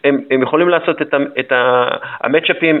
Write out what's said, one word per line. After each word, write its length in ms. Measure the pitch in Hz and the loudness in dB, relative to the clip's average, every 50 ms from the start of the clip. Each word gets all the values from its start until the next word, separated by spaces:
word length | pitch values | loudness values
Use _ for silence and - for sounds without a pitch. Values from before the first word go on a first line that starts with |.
| - | 0
הם, 160 | 143 139 127 - - | 0 0 0 0 -2
הם 120 | 131 131 | 0 0
יכולים 260 | 127 123 151 160 175 175 | 0 0 0 2 2 2
לעשות 340 | 175 160 - - 156 - | 2 0 0 -2 -2 -2
את 120 | 156 - 147 | -2 -2 -2
ה-, 260 | 139 139 139 - 131 | -2 -2 -2 -4 -6
את 120 | 131 - | -4 0
ה-, 360 | 131 123 123 127 123 123 123 - - - - - - - | 0 2 2 2 2 2 2 0 -2 -6 -8 -12 -10 -6
המצ'אפים, 600 | - 127 143 165 165 - 175 - 165 160 156 151 | -4 0 0 0 0 0 -2 0 0 0 0 0